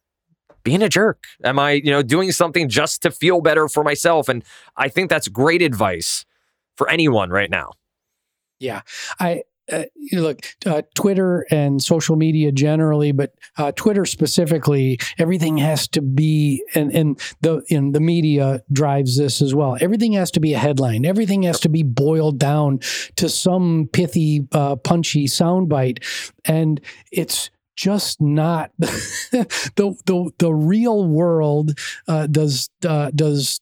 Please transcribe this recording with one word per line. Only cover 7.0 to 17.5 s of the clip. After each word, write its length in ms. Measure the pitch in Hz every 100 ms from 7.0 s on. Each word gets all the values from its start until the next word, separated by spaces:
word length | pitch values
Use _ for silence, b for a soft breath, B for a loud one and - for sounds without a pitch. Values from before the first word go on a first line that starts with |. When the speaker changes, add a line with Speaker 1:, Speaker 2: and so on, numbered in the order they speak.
| 160 113 92
Speaker 1:
right 200 | 92 98
now. 220 | 90 62 - _ _ _ _ _ _ _ _
Speaker 2:
Yeah. 220 | 131 101 - B B B
I, 220 | 175 170 - _ -
uh, 140 | 156 160
you 280 | - 294 185
look, 180 | 160 139 - -
uh, 160 | 202 151 -
Twitter 520 | - 202 190 185 180 -
and 320 | 156 143 139
social 340 | - 165 - 160
media 340 | 160 156 151
generally, 600 | 139 147 156 156 151 147
but, 220 | 135 139 _ B -
uh, 120 | 143
Twitter 340 | 135 220 202 175
specifically, 920 | - 147 - 165 160 139 143 131 123 B B
everything 400 | 165 180 160 156
has 280 | 147 147 -
to 120 | 160
be, 640 | 139 135 156 156 147 135 427
and, 160 | 165 147
and 260 | 165 156 135 B B
the, 200 | 156